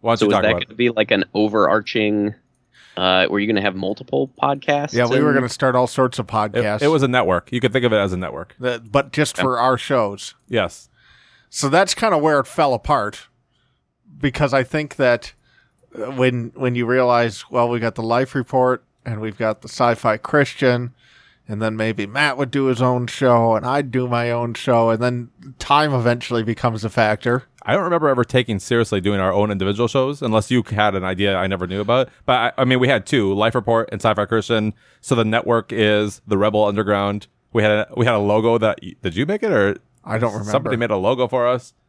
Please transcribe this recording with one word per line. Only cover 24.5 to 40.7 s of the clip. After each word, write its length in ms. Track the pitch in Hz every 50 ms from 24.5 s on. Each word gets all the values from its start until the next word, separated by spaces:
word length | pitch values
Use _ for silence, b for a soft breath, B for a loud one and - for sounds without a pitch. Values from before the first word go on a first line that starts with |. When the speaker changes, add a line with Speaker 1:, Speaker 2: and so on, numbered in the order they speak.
| 113
Speaker 3:
show, 360 | - - - 123 117 117 113
and 100 | 113 107
then 300 | 120 123 123 120 120 117 _ _ - 139 131 _
time 340 | - - 143 147 151 151 139
eventually 480 | 127 117 120 120 123 - - 123 117 110
becomes 420 | 110 117 - - 120 113 110 98
a 60 | 110
factor. 540 | - - 113 107 107 101 - 120 120 127 - _ _ _ -
Speaker 1:
I 100 | - 117
don't 100 | 190 185
remember 240 | 175 175 170 156 147
ever 160 | 135 123 120
taking 340 | - - 127 123 - 110 95
seriously 420 | - - 120 117 117 - - 98
doing 200 | 87 101 104 98
our 120 | 95 95 92
own 200 | 101 104 107 104
individual 340 | 95 95 95 101 104 120 113
shows 340 | - 139 131 135 143 139 143
unless 280 | 120 110 110 107 -
you 140 | 123 123 110 -
had 260 | 117 107 107 104 98
an 80 | 98 92
idea 320 | 92 95 90 101 101 98
I 100 | 92 90
never 200 | 95 98 90 92 87
knew 120 | 92 101
about. 280 | 104 101 117 131 131 b b b b
But 300 | - 127 123 113 123 - -
I, 40 | 135
I 20 |
mean, 160 | 123 131 127
we 80 | 127 123
had 180 | 139 110 95
two, 260 | - - 135 107 95 98
Life 200 | 98 107 113 107
Report 340 | 131 101 - 117 113 113 - -
and 80 | 101
Sci-Fi 240 | - 117 107 104 104
Christian. 460 | - 113 113 101 - 117 110 107 107 104 b b b b b
So 140 | b - 135
the 100 | 117 113
network 480 | 107 107 117 - - 120 117 104 _ 117
is 480 | 110 110 107 107 104 107 104 98 - _
the 100 | - 104 98
Rebel 260 | 101 107 104 107 107
Underground. 640 | 104 101 104 107 98 104 101 101 101 101 104 - _ _ _ _ _ _
We 100 | 117 107
had 80 | 107 107
a, 160 | 104 104 - -
we 100 | - 120
had 80 | 120 117
a 20 | 107
logo 400 | 104 101 104 107 110 117 113 117
that 220 | 107 110 101 - -
y-, 120 | 90 - _ -
did 120 | 98 80
you 80 | 92 131
make 160 | 156 202 208 -
it 80 | 220 175
or 240 | 113 98 101 101 - _ _ _ _ _
Speaker 3:
I 140 | - 113 113
don't 140 | 117 117 101
remember. 180 | 110 107 104
Speaker 1:
somebody 260 | 107 139 - 113